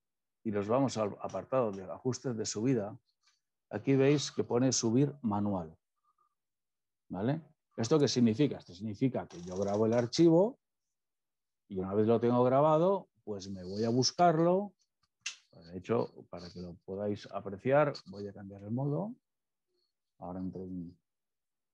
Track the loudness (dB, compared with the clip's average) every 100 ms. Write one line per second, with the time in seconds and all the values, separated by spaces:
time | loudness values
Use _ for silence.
0 | _ _ _ _ -4 -4 0 0 0 -2
1 | -4 -4 -8 -8 -4 0 0 -4 -10 -6
2 | -6 -4 -6 -6 -6 -2 0 0 -2 -10
3 | _ _ _ _ _ _ -10 -6 2 4
4 | 4 4 0 -4 0 2 2 2 2 2
5 | 2 -2 -2 0 -2 -4 -6 -14 _ _
6 | _ _ _ _ _ _ _ _ _ _
7 | -10 -4 -2 -4 -8 _ _ -6 2 4
8 | 4 4 4 4 0 0 -14 -12 -8 -2
9 | -2 -2 -8 -12 -8 -4 -2 2 2 2
10 | 0 4 6 6 4 -2 _ _ _ _
11 | _ _ _ _ _ _ -10 -6 -2 2
12 | 4 4 4 4 4 4 4 4 4 0
13 | -4 _ -10 -10 -8 -12 -8 -2 0 2
14 | 2 4 4 6 4 2 -2 _ _ _
15 | _ _ -14 -14 _ -20 -16 -10 -2 -2
16 | -2 -8 -16 -14 -14 -12 -14 -14 -10 -4
17 | -4 -4 -8 -10 -10 -6 2 2 2 -2
18 | -12 -12 -12 -12 -16 -14 -8 -4 -4 -4
19 | -6 -10 _ _ _ _ _ _ _ _
20 | _ -16 -12 -8 -8 -10 -10 -10 -12 -16
21 | _ _ _ _ _ _ _